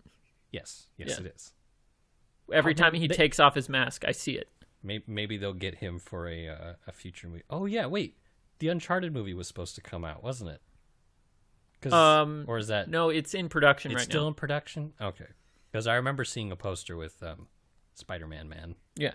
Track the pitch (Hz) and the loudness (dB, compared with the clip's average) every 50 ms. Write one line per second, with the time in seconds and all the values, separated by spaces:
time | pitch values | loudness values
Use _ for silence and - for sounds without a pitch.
0 | - - _ _ _ _ _ _ _ _ - - - - - - - _ _ - | -20 -20 _ _ _ _ _ _ _ _ -12 -12 -12 -12 -18 -18 -20 _ _ -12
1 | - - - - 90 85 - - - - _ _ _ _ _ _ _ _ _ _ | -8 -6 -6 -6 -8 -12 -14 -16 -20 -20 _ _ _ _ _ _ _ _ _ _
2 | _ _ _ _ _ _ _ _ _ - - 156 147 165 151 160 170 165 160 170 | _ _ _ _ _ _ _ _ _ 0 4 4 6 6 6 6 6 6 6 4
3 | 170 147 180 160 156 139 - - 147 139 - 143 127 - 135 131 127 - - - | 0 2 4 4 4 4 6 8 8 8 8 6 -2 0 2 0 0 0 -2 -4
4 | - - 147 - - - 131 - - - _ - - - _ _ - 98 104 107 | -2 -2 -2 -2 -2 -4 -4 -4 -6 -10 _ -20 -20 -20 _ _ -8 -6 -6 -6
5 | - - 107 104 104 104 110 98 101 101 92 92 92 92 90 - 104 90 87 87 | -6 -6 -6 -4 -4 -4 -4 -4 -4 -4 -4 -4 -6 -6 -6 -6 -8 -8 -8 -8
6 | - - - 87 85 85 82 82 82 80 78 80 82 85 85 - - - - - | -10 -10 -10 -8 -8 -6 -8 -8 -8 -10 -10 -12 -12 -14 -14 -16 -16 -18 -16 -14
7 | - 92 85 - - 85 85 85 - - 139 165 196 202 214 233 165 127 175 208 | -14 -16 -16 -14 -14 -14 -14 -14 -12 -8 -6 -4 -4 -2 -2 -2 -2 -2 -2 -4
8 | 151 - - _ _ _ _ _ _ _ _ - 156 160 175 165 - - 175 185 | -4 -4 -8 _ _ _ _ _ _ _ _ -4 -2 -2 0 -2 -2 -2 -2 -2
9 | 185 170 147 123 104 98 87 90 87 - - 92 87 - - - - - - 87 | -2 -2 -4 -4 -4 -6 -6 -8 -8 -10 -8 -8 -8 -8 -10 -14 -14 -10 -8 -8
10 | 85 80 76 - - 123 131 120 104 80 73 - _ _ _ _ _ _ _ _ | -6 -6 -8 -8 -8 -8 -8 -8 -8 -12 -12 -14 _ _ _ _ _ _ _ _
11 | _ _ _ _ _ _ _ _ _ _ _ _ _ _ _ - - 135 151 170 | _ _ _ _ _ _ _ _ _ _ _ _ _ _ _ -6 0 4 6 8
12 | 160 156 151 156 151 151 151 151 147 127 117 113 107 110 107 101 95 - 160 165 | 10 10 8 8 6 2 0 -6 -4 -2 -2 -2 0 0 0 0 0 0 2 2
13 | 170 165 156 160 151 - - 190 180 156 170 156 143 143 139 - - 139 127 123 | 4 4 2 2 -2 -2 -4 -4 -4 -2 2 6 8 8 8 6 2 -4 -2 -2
14 | 117 - 147 151 147 156 147 - 156 139 143 151 - - - 156 147 156 - - | 0 0 0 0 0 0 -2 -4 -4 -4 -4 -4 -4 -8 -10 -10 -10 -10 -8 -8
15 | 107 98 87 - - - - _ _ _ _ _ _ _ - 110 110 117 117 123 | -6 -6 -6 -8 -14 -20 -20 _ _ _ _ _ _ _ -4 -2 2 2 2 4
16 | 127 135 139 131 - - - 123 107 98 92 - - 98 92 - - - 85 85 | 2 0 -2 -2 -4 -4 -4 -6 -6 -6 -6 -6 -4 -4 -4 -6 -8 -10 -10 -8
17 | 80 80 - - 87 82 80 - 87 - _ _ _ _ _ _ _ _ _ - | -10 -10 -10 -12 -12 -12 -12 -12 -16 -20 _ _ _ _ _ _ _ _ _ -18
18 | - - 95 82 80 78 78 76 78 78 78 82 82 85 90 - _ _ - - | -12 -10 -10 -8 -8 -10 -12 -12 -12 -12 -14 -12 -12 -14 -14 -14 _ _ -8 -4
19 | 147 - | -4 -4